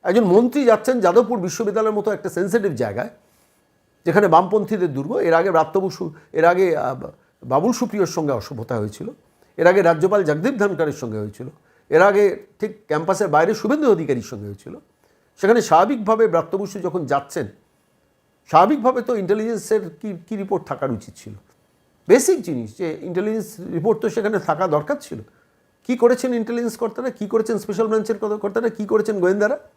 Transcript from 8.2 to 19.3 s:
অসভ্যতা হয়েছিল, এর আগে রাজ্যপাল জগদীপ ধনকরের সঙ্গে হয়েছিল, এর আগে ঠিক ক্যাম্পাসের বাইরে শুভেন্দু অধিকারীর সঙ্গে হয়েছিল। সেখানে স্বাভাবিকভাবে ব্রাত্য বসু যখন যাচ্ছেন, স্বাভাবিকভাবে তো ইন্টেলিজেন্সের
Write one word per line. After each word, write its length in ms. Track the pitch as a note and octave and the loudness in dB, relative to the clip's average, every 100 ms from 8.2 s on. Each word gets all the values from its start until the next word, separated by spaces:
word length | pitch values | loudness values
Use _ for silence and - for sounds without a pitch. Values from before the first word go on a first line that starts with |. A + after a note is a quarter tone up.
| D3+ | -2
অসভ্যতা 420 | B2 - B2+ A#2 A#2+ | -4 -6 -12 -6 -4
হয়েছিল, 300 | G#2 - G#3+ - _ _ _ - | -6 -8 -14 -14 _ _ _ 2
এর 100 | E3 | 4
আগে 160 | F#3+ | 6
রাজ্যপাল 420 | E3+ D#3+ F#3 G#3 | 4 4 2 2
জগদীপ 300 | F3+ D#3 G#3 | 2 0 -2
ধনকরের 420 | C4 G3+ E3 D#3 C#3+ | 0 -2 0 -4 -4
সঙ্গে 160 | A#2+ G#2+ | -8 -6
হয়েছিল, 300 | G#2 - B2+ - _ _ _ | -8 -10 -16 -18 _ _ _
এর 140 | D#3 | 4
আগে 220 | G3 G3+ G3+ - - _ | 6 6 2 0 -12 _
ঠিক 140 | G#3+ - _ | -10 -10 _
ক্যাম্পাসের 420 | D3+ E3 F#3+ G3 | -4 -2 -2 2
বাইরে 260 | D3 E3 | 2 2
শুভেন্দু 320 | A3 G#3+ D4+ D4 | 0 0 0 2
অধিকারীর 360 | F3+ D3 B2+ - | 2 0 -4 -4
সঙ্গে 160 | G#2 G2+ | -12 -12
হয়েছিল। 280 | G2+ - - _ _ _ _ _ _ | -14 -16 -18 _ _ _ _ _ _
সেখানে 200 | G3 A#3 | 2 2
স্বাভাবিকভাবে 600 | - D#3+ F#3+ C4+ G3+ A3 A3+ | 4 4 4 0 0 2 2
ব্রাত্য 300 | E3 D#3+ G3 | 2 -2 -6
বসু 220 | G3 G3 | -6 -6
যখন 260 | F3 F3 C#3 | -6 -4 -2
যাচ্ছেন, 400 | C#3 C#3+ F3 G#2 - _ _ _ _ _ _ _ _ _ | -2 -2 -8 -8 -12 _ _ _ _ _ _ _ _ _
স্বাভাবিকভাবে 540 | D#3 G3 C#4+ A#3+ B3+ | 4 4 4 0 0
তো 140 | A#3 A#3 | -2 -4
ইন্টেলিজেন্সের 680 | F3+ | 0